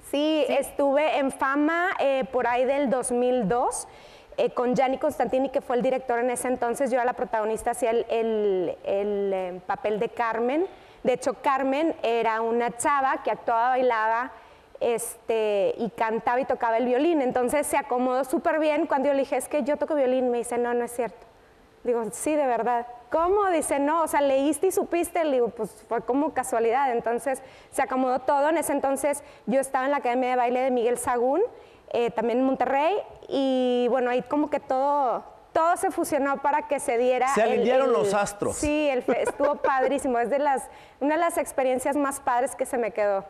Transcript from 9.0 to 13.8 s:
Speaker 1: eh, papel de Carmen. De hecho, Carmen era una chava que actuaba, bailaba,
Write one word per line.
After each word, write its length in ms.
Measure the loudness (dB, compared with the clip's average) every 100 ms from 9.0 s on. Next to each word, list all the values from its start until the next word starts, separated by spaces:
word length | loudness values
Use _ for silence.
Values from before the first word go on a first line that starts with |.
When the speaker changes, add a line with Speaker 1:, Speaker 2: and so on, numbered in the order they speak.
| 0 -2 -2
Speaker 1:
eh, 280 | -2 -4 -8 -8
papel 320 | -4 -2 -2
de 80 | -4
Carmen. 580 | -2 -4 0 0 0 -2 -6 -20 -6
De 80 | -2
hecho, 200 | 0 -2
Carmen 600 | -2 0 0 0 0 0 -2
era 380 | -2 0 0 0
una 340 | 0 0 0 -2
chava 460 | 0 2 0 0
que 60 | -2
actuaba, 400 | -4 0 2 2
bailaba, 600 | 2